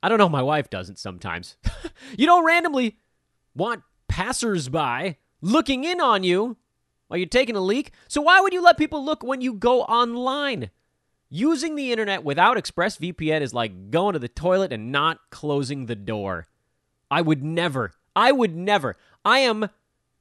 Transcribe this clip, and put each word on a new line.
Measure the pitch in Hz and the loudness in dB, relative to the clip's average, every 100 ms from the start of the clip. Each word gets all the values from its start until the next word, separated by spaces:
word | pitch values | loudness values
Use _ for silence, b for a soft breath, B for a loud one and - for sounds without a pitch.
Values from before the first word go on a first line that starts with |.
I | 175 | 2
don't | 220 | 4
know, | 196 | 4
my | 147 | 4
wife | 131 151 135 | 0 0 -2
doesn't | 98 92 98 | -8 -10 -12
sometimes. | 101 92 95 85 90 - | -12 -10 -8 -8 -10 -6
<laughs> | - B 330 B 269 240 | -6 B -14 B -18 0
You | 302 | 6
don't | 349 | 6
randomly | 320 339 339 277 240 - _ _ _ _ _ | 6 4 2 0 -2 -4 _ _ _ _ _
want | 123 202 214 _ _ _ | -6 -4 -4 _ _ _
passersby | - 196 254 233 190 127 156 143 120 185 151 _ _ | -4 -4 -2 -2 -2 -2 -2 -2 -2 -6 -10 _ _
looking | 165 277 - 262 | 0 2 2 -2
in | 302 359 | -2 0
on | 285 208 | 2 2
you | 185 180 226 226 _ _ _ _ _ | 2 0 0 -6 _ _ _ _ _
while | 180 | -6
you're | 180 | 0
taking | 247 233 214 | 0 0 -2
a | |
leak, | 185 240 - b b | 0 -2 -4 b b
so | 294 | -2
why | 302 370 | 6 6
would | 392 | 6
you | 359 | 4
let | 349 - | 4 4
people | 302 302 | 0 -2
look | 277 311 | -4 -4
when | 240 269 | -4 -4
you | 254 | -4
go | 214 233 254 | -2 2 2
online? | - 233 240 240 254 277 285 220 107 _ _ _ _ _ _ | 2 2 0 -2 -4 -4 -4 -6 -10 _ _ _ _ _ _
Using | 143 269 320 320 | -2 0 0 -2
the | 302 269 | -6 -4
internet | 233 208 196 | -2 -2 -2
without | 151 143 185 233 | -2 4 4 4
ExpressVPN | - - 185 - 170 175 156 156 | -4 -2 -2 -2 -10 -6 -2 -2
is | 139 | -2
like | 117 113 92 98 | -2 -4 -6 -4
going | 151 196 | 0 0
to | 170 | -2
the | 120 | -6
toilet | - 165 185 190 | -4 0 2 0
and | 113 113 | -4 -4
not | 143 156 160 _ | 0 0 -2 _
closing | - 147 143 127 139 120 | -10 -4 -2 -2 -6 -8
the | 110 | -8
door. | 101 107 98 90 80 _ _ _ _ _ _ | -6 -6 -4 -8 -10 _ _ _ _ _ _
I | 151 | -2
would | 165 151 | 2 0
never. | 143 165 170 135 104 _ _ | -2 -2 -2 -2 -6 _ _
I | - 233 | 2 4
would | 277 220 | 4 0
never. | 165 185 208 135 95 b b | -2 0 0 0 -8 b b
I | - 254 | 2 4
am, | 262 214 214 _ _ _ _ _ | 4 0 -4 _ _ _ _ _